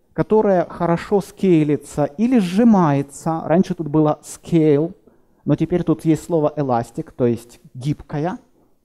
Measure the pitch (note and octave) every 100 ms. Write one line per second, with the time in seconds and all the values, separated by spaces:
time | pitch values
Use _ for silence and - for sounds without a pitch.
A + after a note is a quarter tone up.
0 | _ - D#3 G#3+ G#3 F#3 - - E3+ E3+
1 | - G3+ F3+ - F#3+ E3 D3+ C#3+ - -
2 | C#3+ - A#3 C4 F3+ F#3+ A#3+ G#3 E3 C#3
3 | C#3 - - D#3+ - D#3 F#3+ F3+ D3+ D3+
4 | D3+ D3 - - - E3+ D#3 C#3+ E3 -
5 | _ _ _ _ - C#3+ D#3+ F3 E3 D3+
6 | D#3+ D3+ - E3+ D3+ - C#3 A#2 A#2+ -
7 | - - A#2+ A#2 - - - C3 B2+ C#3+
8 | - D3+ D#3+ B3 _ _ _ _